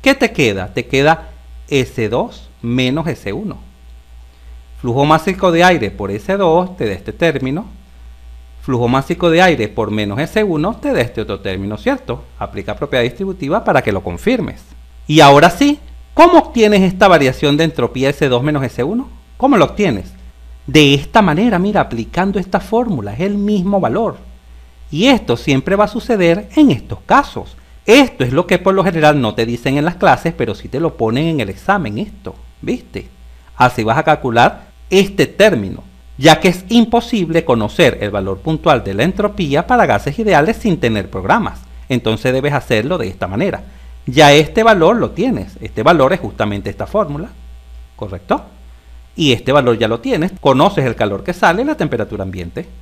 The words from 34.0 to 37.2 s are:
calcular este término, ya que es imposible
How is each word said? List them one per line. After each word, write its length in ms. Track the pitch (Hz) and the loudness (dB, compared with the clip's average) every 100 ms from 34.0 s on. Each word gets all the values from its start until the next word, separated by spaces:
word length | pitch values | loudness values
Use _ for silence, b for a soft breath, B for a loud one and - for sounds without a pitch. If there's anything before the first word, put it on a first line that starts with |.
calcular 680 | 156 151 131 117 143 - - - - | 0 -2 -2 2 2 0 -20 -20 -2
este 360 | 185 196 - 135 | 0 0 -2 -4
término, 580 | - 208 143 98 87 - - - - | 2 2 2 -6 -10 -18 -20 -20 0
ya 220 | 143 156 | 4 4
que 80 | 185 | 2
es 160 | 175 - | -2 2
imposible 760 | 233 226 233 233 226 | 2 4 0 0 -4